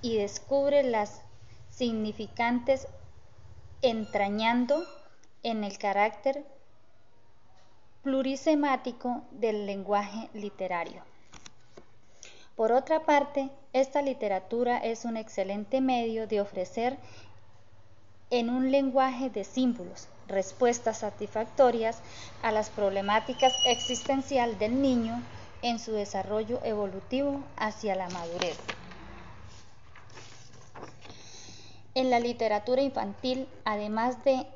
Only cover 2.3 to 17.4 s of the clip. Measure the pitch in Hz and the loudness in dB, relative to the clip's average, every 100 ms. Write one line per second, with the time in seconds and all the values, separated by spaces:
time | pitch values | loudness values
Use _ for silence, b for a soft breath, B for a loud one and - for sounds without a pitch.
2.3 | - 233 247 240 269 - - - - - | 0 2 2 2 0 0 -14 -16 -16 -18
3.3 | - - - - - 254 226 214 202 202 | -18 -16 -16 -16 0 0 0 -2 0 0
4.3 | 208 226 240 247 294 349 - - - - | 2 2 4 4 2 0 -12 -18 -20 -20
5.3 | - 233 226 202 - 208 196 214 214 269 | -8 -4 -2 -4 -2 0 4 4 2 -2
6.3 | 277 294 - - - - - - - - | -2 -6 -18 -20 -20 -20 -20 -20 -20 -20
7.3 | - - - - - - - 277 269 262 | -20 -20 -20 -20 -20 -20 -6 0 0 0
8.3 | 269 330 302 285 262 254 240 247 240 - | 2 4 4 4 2 0 -4 -4 -4 -6
9.3 | - 226 214 202 196 190 202 202 208 220 | -2 0 0 -2 -4 2 0 0 -8 -10
10.3 | 220 202 - 185 175 165 - - - - | -8 -8 -6 -2 -2 -4 -8 -16 -20 -18
11.3 | - - - - - - - B B B | -18 -16 -18 -18 -18 -18 -20 B B B
12.3 | B B - 220 240 269 320 311 294 277 | B B 0 4 4 4 2 6 6 6
13.3 | 277 269 - - 262 269 294 277 254 208 | -2 -4 -8 -2 2 4 2 0 0 0
14.3 | 190 190 233 240 240 - 226 240 226 220 | 0 -2 0 2 2 0 -4 -4 -6 -6
15.3 | - 190 202 208 262 262 247 233 220 220 | -4 -2 -2 0 2 4 4 2 -2 0
16.3 | 214 202 196 185 - 240 277 B B B | 0 0 -2 -4 0 0 0 B B B
17.3 | B | B